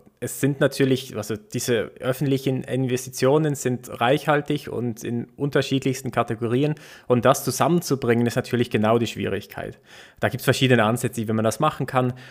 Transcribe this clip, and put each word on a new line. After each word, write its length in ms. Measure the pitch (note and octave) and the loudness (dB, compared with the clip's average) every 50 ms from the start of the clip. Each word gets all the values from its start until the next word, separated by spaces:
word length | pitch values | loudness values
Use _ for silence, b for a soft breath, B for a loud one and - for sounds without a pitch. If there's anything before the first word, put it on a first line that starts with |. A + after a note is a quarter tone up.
| - - _ - | -16 -20 _ -10
Es 200 | A#2+ B2 - - | -10 -8 -4 0
sind 180 | - C3+ C#3+ C3+ | 0 0 2 2
natürlich, 560 | D3+ C3+ - - C#3 C3 C3 B2 - - - | 0 0 2 2 2 2 2 0 -2 -6 -8
also 220 | G#2+ G#2 - A2 | -8 -6 -6 -6
diese 540 | G#2 - - - A#2+ - - A#2+ G#2+ F2 - - - | -8 -8 -8 -6 -4 0 0 0 0 0 -4 -8 -8
öffentlichen 640 | - B2 C3+ - D#3 C3+ C#3 C3 - C#3 C3 B2+ - | -4 -4 -2 0 0 0 0 0 0 -2 -2 -2 -4
Investitionen 920 | - B2+ B2+ C3 B2 B2+ B2 - B2+ - - B2+ C3 C#3+ D#3 D#3+ D3+ C#3+ | -4 -2 -2 0 0 -2 -2 -4 -6 -4 0 2 4 4 4 2 0 -2
sind 460 | - - B2+ B2+ A#2+ - - G#2 G2+ | -2 -2 -2 -2 -4 -6 -10 -4 -2
reichhaltig 680 | A2+ A#2+ C#3+ D3+ - D#3+ D3 D3 D3 - D3 C#3+ - - | 2 2 2 2 2 0 0 0 0 -2 -4 -4 -4 -6
und 340 | - G#2 A#2+ B2 G#2+ - - | -6 -4 -4 -4 -6 -6 -6
in 220 | A2+ A#2+ A#2+ - - - | -4 -4 -4 -6 -8 -8
unterschiedlichsten 760 | - C#3 C#3+ - D3 C3 - C3+ C3+ - C#3 B2+ - - A#2+ | -6 -4 -2 0 0 0 0 -2 -2 0 -2 -4 -4 -6 -4
Kategorien 600 | - C3 A#2 - A#2 A2 A#2+ A2 A#2+ C3 C#3+ D3 D3+ B B B B B B B | -2 -2 -2 -2 -2 -4 -2 0 0 2 2 0 -2 B B B B B B B
und 180 | B2 A#2+ - | 2 4 6
das 180 | C3 C#3 - - | 4 4 4 0
zusammenzubringen 840 | C3 B2 - B2 C#3 E3+ F3 - - C#3 B2 - A#2 A#2 A#2 A#2+ | -4 0 2 2 2 2 2 2 0 -2 0 2 2 2 4 4
ist 100 | A#2 - | 2 0
natürlich 340 | B2+ - - - A#2 A#2+ - | -2 -2 -2 0 0 0 0
genau 260 | - A2 G#2+ G#2+ A#2 | 0 2 4 4 4
die 100 | A#2 A#2 | 4 2
Schwierigkeit. 720 | G#2+ - - G2 G2+ G2+ G2+ - - - - - - - - B B B B B B B B | 0 -4 -4 -4 -4 -4 -6 -8 -10 -12 -12 -10 -12 -12 -16 B B B B B B B B
Da 120 | - G#2+ | -4 -2
gibt's 140 | - B2 - | -2 -2 0
verschiedene 400 | - B2 - C3 B2+ B2+ A#2 G#2+ | 0 2 2 4 4 4 6 4
Ansätze, 440 | G#2+ A#2 B2 - A2+ - A#2+ A2 G#2+ | 4 2 0 -2 -4 -4 -4 -2 -2
wie 40 | G#2+ | 0
man 100 | A2 A2 | 2 2
das 160 | A2+ - - | 0 0 2
machen 240 | D3+ D#3 - - C#3 | 0 -2 0 -2 -6
kann 300 | - - B2+ B2+ B2 B2 B B B | -2 0 0 0 0 -2 B B B